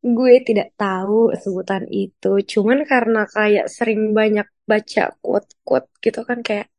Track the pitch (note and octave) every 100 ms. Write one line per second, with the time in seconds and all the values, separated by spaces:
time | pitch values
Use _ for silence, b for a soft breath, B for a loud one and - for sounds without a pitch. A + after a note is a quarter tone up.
0 | B3 A#3 B3+ B3 B3+ G#3 - _ G3+ F#3+
1 | F#3+ G#3+ A#3 - G#3 F#3 F#3 G3 - -
2 | F#3+ _ F#3+ G3 G3 - G#3 C4 D4 B3+
3 | A#3 A3+ G#3 G#3+ G#3+ G#3 - - A#3+ G#3+
4 | G#3+ G#3+ G#3+ G#3 G#3 _ - A3 - -
5 | - - - - - _ - - - _
6 | A3 A3+ - A#3+ A#3+ G#3 G3+